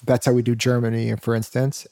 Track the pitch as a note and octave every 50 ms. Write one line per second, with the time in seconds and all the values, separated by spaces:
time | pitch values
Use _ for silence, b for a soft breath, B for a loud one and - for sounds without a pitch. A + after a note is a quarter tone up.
0 | A#2+ C3+ B2+ B2 - C3 B2 B2 A#2 A#2+ A#2+ A2+ - B2+ B2 A#2+ A#2+ A2+ A2+ A2+
1 | A2+ A2+ A2+ A2 - A#2+ A#2 A2+ A2 - - B2 C3 C#3 - - - -